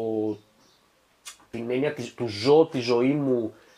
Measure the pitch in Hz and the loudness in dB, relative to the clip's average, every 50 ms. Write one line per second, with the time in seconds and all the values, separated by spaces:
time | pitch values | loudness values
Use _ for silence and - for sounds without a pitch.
0 | 113 113 110 110 107 107 104 - - _ _ _ _ _ _ _ _ _ _ _ | -4 -4 -2 -2 -2 -4 -6 -8 -12 _ _ _ _ _ _ _ _ _ _ _
1 | _ _ _ _ _ - - - _ _ - 113 117 117 123 131 143 147 - - | _ _ _ _ _ -20 -20 -20 _ _ -12 -8 -6 -4 -2 -2 -2 -2 -4 -4
2 | 117 113 - - 120 113 101 101 110 135 147 160 160 160 - 131 117 123 120 120 | -10 -12 -8 -6 -6 -6 -6 -2 4 6 6 6 6 4 0 -4 -2 0 2 2
3 | 127 131 147 147 139 131 127 120 113 107 - - _ _ _ | 2 2 2 0 0 0 0 -2 -2 -6 -10 -14 _ _ _